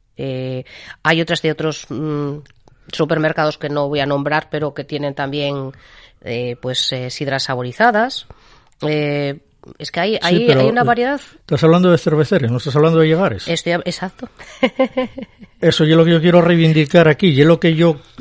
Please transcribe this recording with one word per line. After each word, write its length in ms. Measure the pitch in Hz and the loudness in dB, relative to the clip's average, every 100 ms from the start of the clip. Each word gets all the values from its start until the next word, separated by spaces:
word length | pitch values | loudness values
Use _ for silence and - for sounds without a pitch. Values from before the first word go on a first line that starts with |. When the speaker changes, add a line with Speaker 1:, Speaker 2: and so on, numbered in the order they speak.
| _ - | _ -12
Speaker 1:
Eh, 480 | 135 131 131 127 - - - - | -10 -8 -8 -10 -12 -18 -20 -4
hay 180 | 156 165 | 0 0
otras 220 | 165 165 | 0 -2
de 80 | 156 | -2
otros, 360 | 151 160 143 - | -2 -4 -6 -8
mm, 460 | 127 156 147 143 147 139 _ _ _ - | -8 -6 -4 -6 -8 -14 _ _ _ -10
supermercados 640 | - 156 160 156 - 151 - | -4 -2 0 0 0 -2 -2
que 100 | 147 | -4
no 200 | 147 143 | -4 -2
voy 120 | 147 | -2
a 60 | 139 | -2
nombrar, 420 | 143 143 151 - | -2 -2 -2 -4
pero 220 | 151 147 | -6 -6
que 120 | 139 | -8
tienen 300 | - 147 143 | -10 -8 -6
también 580 | 139 139 147 143 143 135 - - - - _ - | -6 -6 -4 -4 -6 -8 -14 -20 -20 -20 _ -10
eh, 300 | 117 123 120 | -6 -6 -8
pues, 320 | 127 123 - | -6 -6 -4
eh, 180 | 131 127 | -6 -8
sidras 340 | - 135 135 | -8 -6 -4
saborizadas, 800 | - 127 127 - 233 208 247 - - - _ _ _ _ | -4 -6 -6 0 0 2 -2 -6 -16 -20 _ _ _ _
eh, 560 | 151 151 147 143 143 143 _ _ - - | -4 -2 -2 -4 -4 -8 _ _ -20 -16
es 120 | - | -10
que 100 | 170 | -4
hay, 120 | 196 | -2
Speaker 2:
Sí, 40 | 214 | -2
Speaker 1:
hay, 240 | 175 180 240 | 0 2 4
Speaker 2:
pero, 140 | 131 | 4
Speaker 1:
hay 60 | - | 2
una 140 | 240 | 2
Speaker 2:
eh, 20 | |
Speaker 1:
variedad. 360 | 233 233 247 285 - - | 0 0 -2 -4 -10 -18
Speaker 2:
estás 240 | - 143 | -6 2
hablando 260 | 160 175 180 | 4 6 4
de 80 | 165 | 2
cerveceros, 520 | 165 156 143 190 113 | 2 0 2 0 0
no 80 | 123 | -4
estás 180 | 147 147 | -2 2
hablando 240 | 160 160 | 4 4
de 80 | 156 | 2
Llegares. 400 | 160 190 98 - | 2 0 -4 -6
Speaker 1:
Estoy 240 | 165 175 | -4 -2
hab-, 100 | 170 | -4
exacto. 440 | - - 185 - 240 - - - | -4 -8 -8 -12 -20 -18 -20 -4
<laughs> 80 | 247 - 262 254 247 269 226 _ 220 _ | -2 0 -2 -2 -6 -8 -20 _ -20 _
Speaker 2:
Eso 240 | 170 - | 0 2
es 60 | 156 | 4
lo 140 | 165 | 4
que 60 | 165 | 4
yo 80 | 170 | 4
quiero 200 | 170 175 | 4 4
reivindicar 640 | 170 170 160 156 147 175 160 | 4 4 4 2 4 4 4
aquí, 200 | 143 190 | 4 4
y 100 | 135 | 4
es 60 | 156 | 4
lo 120 | 170 | 4
que 160 | 170 | 2
yo 220 | 160 170 147 - - | 2 2 0 -6 -4